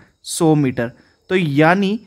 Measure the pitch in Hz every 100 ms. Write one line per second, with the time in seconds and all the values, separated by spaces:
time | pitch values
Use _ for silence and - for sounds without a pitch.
0 | _ _ - - 160 156 135 123 120 -
1 | _ _ _ 190 160 139 156 190 190 226